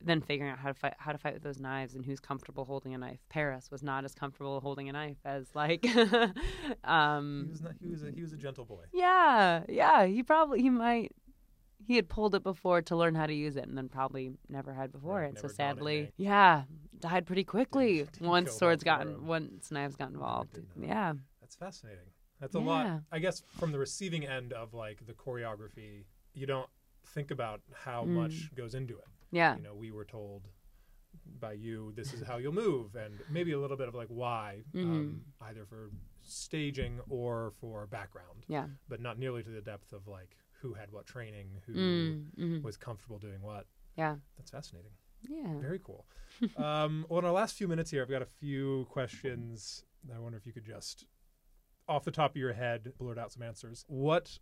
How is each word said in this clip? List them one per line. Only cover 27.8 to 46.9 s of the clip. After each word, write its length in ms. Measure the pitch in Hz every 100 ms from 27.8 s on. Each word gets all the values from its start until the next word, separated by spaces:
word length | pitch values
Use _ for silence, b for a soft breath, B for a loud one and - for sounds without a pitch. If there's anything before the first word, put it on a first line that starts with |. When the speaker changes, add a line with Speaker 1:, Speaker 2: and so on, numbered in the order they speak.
| 135 120
Speaker 1:
Mm. 40 | 170
Speaker 2:
much 460 | 170 160 160 156
goes 200 | 127 117
into 220 | 131 127 -
it. 80 | - - -
Speaker 1:
Yeah. 260 | 170 160 127
Speaker 2:
You 60 |
know, 120 | 104
we 160 | 104 113
were 140 | 107 104
told 420 | 110 104 101 98 - - - - - _ 165 156 -
by 120 | 110
you, 400 | 104 113 110 107 104
"This 180 | 135
is 80 | 123
how 140 | 113 120
you'll 140 | 139
move," 400 | 180 220 135 104
and 240 | 113 107 104 -
maybe 220 | 165 170
a 60 | 143
little 180 | 139 135
bit 120 | 123
of, 60 |
like, 140 | 120 113
why, 540 | 117 123 113 104 101 131
Speaker 1:
Mm-hmm. 160 | 180 170
Speaker 2:
um, 340 | 160 147 156 143 -
either 240 | 110 110 101
for 240 | 110 107 104 - -
staging 800 | - - - 156 143 135 123 120 120
or 420 | 127 120 117 113 -
for 260 | 117 107 104
background. 580 | 110 98 - - - -
Speaker 1:
Yeah. 200 | 147 147 139 -
Speaker 2:
But 120 | 113
not 180 | 120 117
nearly 240 | 131 120
to 80 | 113
the 100 | 110
depth 320 | 104 98 -
of, 140 | 101 101
like, 300 | 95 92 _ _ _
who 100 | 127
had 160 | 104 104
what 140 | 101 -
training, 540 | 127 110 104 95 98 117
who 60 |
Speaker 1:
Mm, 500 | 175 185 175 165 151 147 -
mm-hmm. 240 | 170 165
Speaker 2:
was 140 | 139 -
comfortable 400 | - 107 - 101
doing 240 | 104 95
what. 240 | 104 104 - _ - -
Speaker 1:
Yeah. 200 | 156 143 - -
Speaker 2:
That's 140 | -
fascinating. 420 | 123 - 85 104 - _ - 254
Speaker 1:
Yeah. 300 | 311 220 147
Speaker 2:
Very 200 | 139 190
cool. 280 | - 98 - B B B
Speaker 1:
<laughs> 160 | 233 -
Speaker 2:
Um, 480 | 151 151 156